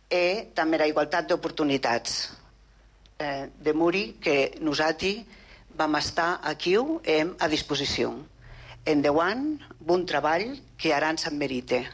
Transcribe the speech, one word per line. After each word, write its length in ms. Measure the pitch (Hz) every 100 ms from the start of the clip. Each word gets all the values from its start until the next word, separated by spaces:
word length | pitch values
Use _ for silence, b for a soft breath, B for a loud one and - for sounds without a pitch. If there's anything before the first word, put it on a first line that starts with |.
| -
e 400 | 180 175 202 226 -
també 240 | 160 160
era 80 | 151
igualtat 420 | 151 151 175 156
d'oportunitats. 880 | 165 165 - 151 139 123 117 - - - - - - - - - _ - -
Eh, 300 | 147 139 139 -
de 140 | 151
muri 420 | 151 170 185 214 -
que 320 | 175 143 135 -
nosati 640 | 160 143 156 160 185 214 226 B B B B -
vam 220 | 156 151
estar 400 | - - 170 180
aquí, 360 | 151 151 175 196 277 320
hem 320 | - 156 160 -
a 120 | 165
disposició. 640 | 151 - 143 139 - 117 117 151 - B B B B -
Endeuant, 760 | 151 147 143 175 233 294 302 - -
bon 260 | 160 180 165
treball, 480 | 151 151 165 226 277 - -
que 140 | 160 143
Aran 240 | 156 160
se'n 160 | - 147
merite. 460 | 143 127 123 127 123